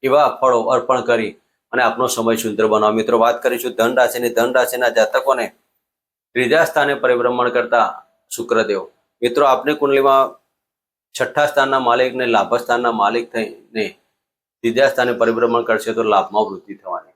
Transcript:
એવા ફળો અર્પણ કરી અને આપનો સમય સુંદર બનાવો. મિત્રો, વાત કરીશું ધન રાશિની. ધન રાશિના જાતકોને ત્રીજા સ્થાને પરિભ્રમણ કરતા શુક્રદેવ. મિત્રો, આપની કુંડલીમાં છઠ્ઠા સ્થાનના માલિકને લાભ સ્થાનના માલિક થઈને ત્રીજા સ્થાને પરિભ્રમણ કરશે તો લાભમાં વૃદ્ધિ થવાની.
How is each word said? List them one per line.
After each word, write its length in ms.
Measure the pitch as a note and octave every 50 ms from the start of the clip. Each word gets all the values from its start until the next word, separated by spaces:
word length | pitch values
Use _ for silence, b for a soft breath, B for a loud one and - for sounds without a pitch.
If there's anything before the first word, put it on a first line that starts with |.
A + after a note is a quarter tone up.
| -
એવા 360 | C3 C3 D3 D3 C3 - - -
ફળો 200 | C3 B2+ A#2 A2+
અર્પણ 380 | C3+ C3 B2+ A#2+ - C3 B2+
કરી 400 | A#2+ B2 A#2+ A2 A2 G2+ G#2 _ _ _ _ _ _ _ -
અને 100 | B2 B2
આપનો 240 | A2+ G#2+ A#2 B2+
સમય 300 | B2 - - A2+ A2+ A2+
સુંદર 300 | A2 - A2+ G#2 G2 A2
બનાવો. 260 | A2 G#2+ G#2+ G#2+ G#2+ G#2+
મિત્રો, 260 | A2 A2 A2 A#2+ A2+
વાત 240 | A2+ A#2+ A#2 - -
કરીશું 300 | C3 B2+ A2+ B2 B2+ G#2
ધન 240 | - A2+ A#2 B2+
રાશિની. 320 | B2+ B2+ A#2 A#2 B2 A#2+ A#2+
ધન 260 | - A2+ A#2 C3 B2+
રાશિના 340 | C3 B2 A#2+ - B2 B2 A#2+
જાતકોને 600 | A2 A#2 A2 G#2+ - C3 C3 C3+ C3 B2 A#2 G2+ - _ _ _ _ _ _ _ _ _ _ _ _ _ _ _ _
ત્રીજા 320 | A#2+ B2+ A#2+ D3 D#3+ E3
સ્થાને 300 | D#3+ - D#3 C#3+ C#3+ C#3+
પરિભ્રમણ 540 | - - B2+ B2 A#2+ A#2+ B2 B2 B2 B2 A#2+
કરતા 580 | A#2+ B2 A#2+ A#2+ A#2+ A#2+ A2 - - - - _ _ _ _ _ -
શુક્રદેવ. 480 | - A#2 - A#2 A2 A2 G#2 G#2 G2 F2+ - _ _ _ _ _ _ -
મિત્રો, 240 | B2 A#2+ C3+ D3
આપની 280 | C#3 C3 - B2 C#3 D3+
કુંડલીમાં 600 | D3+ D3 C#3 C#3 C#3 C#3 C#3 C3+ C3+ C3+ - - _ _ _ _ _ _ _ _ _ _ _ _ _ _ _ _ -
છઠ્ઠા 260 | B2+ A#2+ - D3+ D3
સ્થાનના 320 | D3 - C#3+ C3+ C3+ C3+ C3+
માલિકને 480 | C3 A#2+ A#2 B2+ B2+ B2+ B2 B2+ B2+
લાભ 280 | A#2+ A2+ G#2 G2 F2+ -
સ્થાનના 380 | A#2+ - - A#2+ A#2+ B2 A#2+ A#2
માલિક 400 | A2 G2+ G2+ A2+ A#2 A#2 - -
થઈને 560 | A#2 A2 G#2 - - - _ _ A2 G#2+ G2 - _ _ _ _ _ _ _ _ _ _ _ _ _
ત્રીજા 280 | - A#2 A2+ A#2+ C3+ C3+
સ્થાને 240 | C3+ - B2+ B2 B2
પરિભ્રમણ 500 | - A#2+ A2+ A2+ A2+ A#2+ A#2 A#2 A#2 A#2
કરશે 300 | - A2+ G#2+ - A2+ A2
તો 100 | A2 A2
લાભમાં 420 | G#2+ G#2 G2 F#2 - F#2+ G#2+ A2
વૃદ્ધિ 300 | G#2 G2 F#2 - - G2+
થવાની. 380 | G2 _ F#2 F2+ E2 - _ _